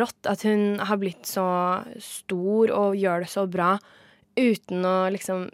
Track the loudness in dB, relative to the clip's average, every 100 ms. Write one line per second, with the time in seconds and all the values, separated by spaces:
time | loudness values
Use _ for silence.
0 | -2 -4 -4 -2 0 2 2 0 -2 -2
1 | -2 -6 -8 -4 0 0 0 -2 -6 -16
2 | -16 -16 -8 -4 0 4 4 4 0 2
3 | 0 0 -2 -4 -2 2 2 2 -2 -20
4 | -20 _ _ 2 4 2 -2 -2 0 2
5 | 2 -2 -4 -4 -4